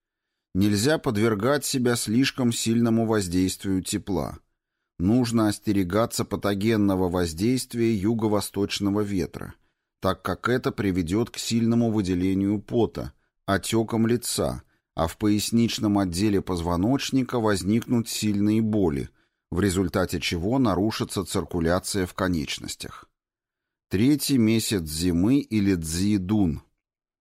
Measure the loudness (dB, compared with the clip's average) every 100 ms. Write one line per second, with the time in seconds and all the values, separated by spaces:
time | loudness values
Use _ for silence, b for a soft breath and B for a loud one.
0 | _ _ _ _ _ 0 2 2 2 0
1 | 0 2 2 2 2 0 0 0 0 0
2 | 0 2 2 2 0 0 0 2 4 2
3 | 2 0 0 0 0 -2 -2 -2 -2 -6
4 | -2 -4 -4 -8 _ _ _ _ _ -2
5 | 2 2 2 2 0 0 -2 0 2 0
6 | 0 -2 -4 -4 -2 0 0 2 2 2
7 | 0 0 -2 0 0 0 -4 -2 0 0
8 | 0 0 0 0 -2 -2 -2 -2 0 0
9 | -2 -2 -4 -8 -14 -16 _ _ _ _
10 | -4 -2 -4 -4 -2 0 -2 -2 0 0
11 | 0 0 -2 -4 -4 0 2 2 2 0
12 | 0 0 0 0 0 -2 -2 0 0 -2
13 | -10 -12 _ _ -2 -2 0 -2 0 0
14 | 2 0 -2 -4 -2 -4 -12 _ _ -4
15 | -4 0 0 0 2 2 2 0 0 2
16 | 0 0 0 0 -2 -4 -2 0 0 0
17 | 0 -2 -2 0 0 0 0 0 0 -2
18 | -2 -4 -2 0 2 2 2 2 2 0
19 | -6 _ _ _ -8 0 0 2 0 0
20 | -2 -4 -4 -4 -2 0 0 2 0 -2
21 | -6 -6 -4 -4 -4 -2 0 0 -2 -4
22 | -4 -2 -2 -2 -4 -8 -10 -12 -14 -16
23 | -20 _ _ _ _ _ _ _ _ 0
24 | 2 2 2 2 4 2 0 -2 -4 -2
25 | 0 2 4 2 2 0 2 2 0 -2
26 | 0 0 0 2 2 0 -8 _ _ _
27 | _ _